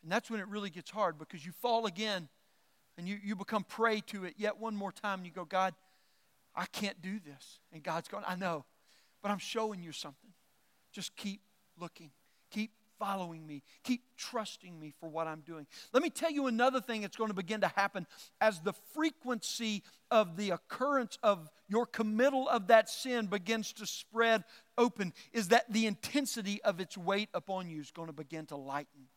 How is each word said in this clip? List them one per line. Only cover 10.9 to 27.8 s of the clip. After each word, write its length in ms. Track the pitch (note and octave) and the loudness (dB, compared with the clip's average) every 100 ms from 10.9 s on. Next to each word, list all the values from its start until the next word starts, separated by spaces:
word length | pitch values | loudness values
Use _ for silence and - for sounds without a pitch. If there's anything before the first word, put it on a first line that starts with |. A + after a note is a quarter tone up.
Just 240 | - - - | -10 -10 -6
keep 240 | G#3 G3+ _ _ _ - | -8 -8 _ _ _ -12
looking. 340 | E3+ - D#3+ _ _ _ _ | -12 -12 -20 _ _ _ _
Keep 240 | G#3+ A3 _ _ _ | -6 -6 _ _ _
following 480 | G3+ G3 F3 E3 D#3 | -2 -2 -4 -8 -12
me. 160 | D3 _ - | -12 _ -14
Keep 320 | - A#3+ _ - | -2 -2 _ -12
trusting 600 | - A#3 G#3 - F3+ E3 | -4 -2 -4 -8 -14 -12
me 120 | D#3 | -12
for 180 | - E3 | -10 -6
what 180 | D#3 D#3+ | -2 0
I'm 140 | D#3+ | -2
doing." 260 | D3+ E3 C#3+ - - | -10 -12 -12 -16 2
Let 80 | B3 | 4
me 80 | E4 | 4
tell 200 | - E4 | 0 0
you 180 | D4 C4+ | 2 2
another 340 | A3+ B3 C4 | 6 4 4
thing 180 | - A3 | -2 -4
that's 160 | G3+ - | -4 -2
going 120 | A3 | -2
to 60 | |
begin 280 | F#3+ F3 G#3+ | 0 -2 2
to 60 | F#3 | 2
happen 380 | - G3 G3 E3 - - _ | 4 2 0 -8 -14 -20 _
as 180 | A3 F3+ | 4 4
the 140 | E3+ | -4
frequency 1080 | - - D4+ D#4+ - B3 A#3 - - A3+ G#3 - - _ | -4 -8 0 0 0 -4 -4 -4 -4 -2 -2 -6 -20 _
of 260 | A3 G3+ E3 | 4 4 0
the 140 | G#3 | -2
occurrence 680 | E3+ _ - C#4 C#4 A#3+ - | -2 _ -2 2 2 0 2
of 280 | A3 G3 D#3 _ _ | 2 2 -2 _ _
your 200 | G#3+ A3+ | 0 0
committal 600 | - G#3+ G#3+ C4 C4+ C4 | 0 0 4 4 4 2
of 200 | F#3 F#3 | 0 8
that 240 | A3+ A3 | 8 8
sin 380 | - C4 B3 G#3 | -4 -2 -2 0
begins 440 | G3+ F3 A3+ G#3+ | -2 0 -2 -2
to 140 | - G#3+ | -8 -8
spread 580 | - - A3 A3+ A3 - - _ - | -8 -8 2 4 4 2 -20 _ 2
open, 380 | B3 - F#3 - - | 2 4 -4 -4 -4
is 160 | A#3 F#3 | -2 6
that 240 | A#3 - | 6 6
the 140 | A3 A3 | 2 2
intensity 760 | F#3+ - C#4+ C4 - G3 G#3 | 0 0 0 0 -4 -4 0
of 160 | A3+ F3 | 0 0
its 200 | F#3 - | -6 -4
weight 320 | F3 G3 G#3+ | 0 0 0
upon 380 | F3+ F3+ F#3+ F3+ | -6 -4 -4 -4
you 100 | D#3 | -8